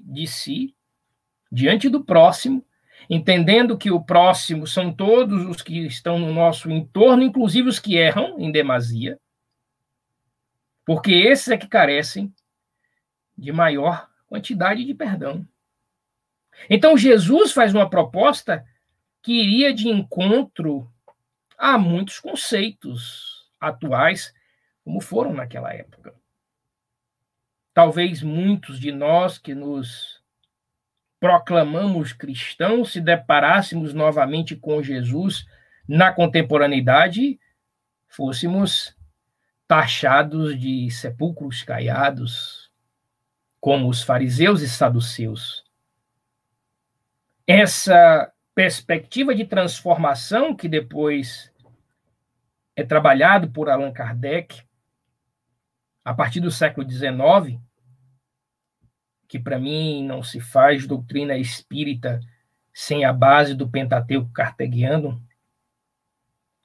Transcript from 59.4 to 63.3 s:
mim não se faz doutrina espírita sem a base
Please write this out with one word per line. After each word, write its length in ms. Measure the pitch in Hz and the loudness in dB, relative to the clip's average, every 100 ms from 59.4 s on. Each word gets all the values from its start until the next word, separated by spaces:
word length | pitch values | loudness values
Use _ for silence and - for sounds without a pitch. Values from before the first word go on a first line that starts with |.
| 120 135 | -8 -6
mim 460 | 131 156 160 147 139 | -6 -6 -4 -6 -8
não 180 | 127 | -10
se 160 | 120 117 | -12 -14
faz 480 | - 170 135 143 131 | -2 4 4 2 -4
doutrina 500 | 131 123 143 143 131 | -10 -8 -8 -6 -6
espírita 840 | 127 - - 143 147 123 123 120 - _ _ _ _ | -8 -10 -14 -10 -8 -8 -8 -8 -10 _ _ _ _
sem 300 | - - 147 | -16 -8 -2
a 80 | 135 | 0
base 420 | 127 135 | 2 4